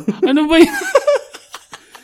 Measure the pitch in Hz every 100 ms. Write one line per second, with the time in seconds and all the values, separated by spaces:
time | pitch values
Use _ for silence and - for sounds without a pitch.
0 | 208 - 330 285 302 330 339 - - 523
1 | 587 571 - - _ - - - _ -